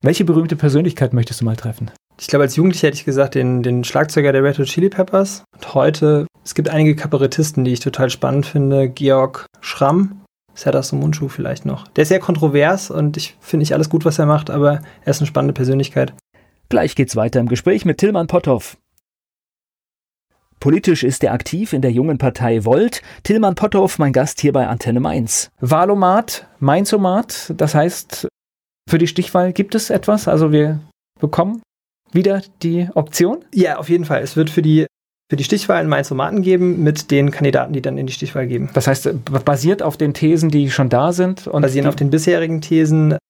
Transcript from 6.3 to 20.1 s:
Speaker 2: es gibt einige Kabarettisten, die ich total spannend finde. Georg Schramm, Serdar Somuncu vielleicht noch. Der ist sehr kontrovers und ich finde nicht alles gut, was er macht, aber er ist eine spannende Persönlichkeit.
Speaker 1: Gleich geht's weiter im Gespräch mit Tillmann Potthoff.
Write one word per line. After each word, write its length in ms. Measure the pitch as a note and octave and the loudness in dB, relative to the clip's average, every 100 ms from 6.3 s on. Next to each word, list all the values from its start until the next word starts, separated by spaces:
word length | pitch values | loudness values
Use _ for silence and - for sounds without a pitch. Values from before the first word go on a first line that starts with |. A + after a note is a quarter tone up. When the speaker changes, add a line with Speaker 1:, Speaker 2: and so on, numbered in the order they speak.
| _ | _
Speaker 2:
es 120 | - - | -8 -4
gibt 140 | D3+ | -2
einige 260 | D#3+ D#3 D3+ | 2 2 2
Kabarettisten, 680 | D3+ C#3 C3+ - D3+ - | -2 0 0 0 -2 0
die 80 | B2+ | 0
ich 80 | B2 | 0
total 300 | - - C3 | -4 -2 -2
spannend 380 | - C3 C3+ C#3 | -2 -2 0 0
finde. 420 | D3+ C#3 C#3 C3 | 0 2 2 0
Georg 560 | B2+ C#3 C3+ C3+ - - _ | 0 2 4 2 -2 -18 _
Schramm, 640 | - - C#3+ E3+ G3 - _ _ _ - | -14 -2 2 2 0 -4 _ _ _ -6
Serdar 280 | - C#3 | -2 -2
Somuncu 460 | C3 C#3 D3 D3+ C#3 | -2 -2 -2 -2 -6
vielleicht 360 | - B2 B2+ C#3+ | -6 -8 -6 -8
noch. 220 | C3+ - | -8 -6
Der 120 | - | -2
ist 80 | D3+ | 2
sehr 100 | F#3 | 2
kontrovers 720 | F#3 E3 D#3 C#3+ D3+ F#3+ - | 0 0 2 2 2 0 -4
und 260 | D#3 D3 D#3 | -2 -2 -4
ich 220 | - - | -10 -14
finde 220 | - D#3+ | -4 -2
nicht 120 | D3+ | 0
alles 160 | C#3+ D#3 | 0 0
gut, 140 | E3 | 0
was 160 | D#3+ D3+ | 0 0
er 60 | D3 | 2
macht, 240 | D3+ D3+ | 2 0
aber 320 | D3 C#3+ D3 - - - | 0 2 0 -6 -10 -4
er 60 | |
ist 80 | C#3+ | -2
eine 80 | D3 | 0
spannende 260 | C#3 C#3 | 0 -2
Persönlichkeit. 600 | C3+ B2+ C3+ C#3 - C3 - _ _ _ _ _ | -2 0 0 0 -2 -2 -6 _ _ _ _ _
Speaker 1:
Gleich 280 | A#3+ E3 - | -2 0 0
geht's 200 | C3 A2+ | -2 0
weiter 240 | A2+ B2+ | 0 0
im 80 | A#2+ | 0
Gespräch 380 | A#2+ - G3+ - | 0 2 0 0
mit 140 | D3 | 0
Tillmann 280 | G3+ G3+ E3 | 0 0 0
Potthoff. 500 | F3+ D#3+ A#2+ - - _ _ _ _ _ _ _ _ _ _ _ _ _ | 0 0 -2 -4 -20 _ _ _ _ _ _ _ _ _ _ _ _ _